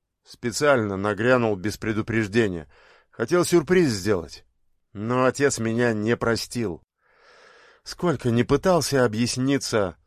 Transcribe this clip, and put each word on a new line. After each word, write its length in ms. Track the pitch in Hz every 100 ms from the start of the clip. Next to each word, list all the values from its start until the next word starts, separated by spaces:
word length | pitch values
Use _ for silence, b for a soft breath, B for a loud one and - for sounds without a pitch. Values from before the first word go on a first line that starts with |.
| _ _ -
Специально 720 | - 120 101 147 131 104 95
нагрянул 580 | 104 98 117 127 113
без 220 | 98 104 -
предупреждения. 920 | 113 107 107 113 104 110 107 85 73 b b b b
Хотел 340 | - 117 175
сюрприз 460 | 170 175 147 185 156
сделать. 540 | 104 95 95 78 - _ _ _ _ _
Но 320 | 98 110 127
отец 340 | 127 - 139 117
меня 340 | 113 113 120
не 240 | 107 107 117
простил. 640 | 113 113 - 120 104 82 _ _ b b b b b b b b
Сколько 460 | - - 175 135 123
ни 120 | 117
пытался 640 | - 139 190 175 - 135
объясниться, 920 | 123 107 120 123 131 139 - 113 92 80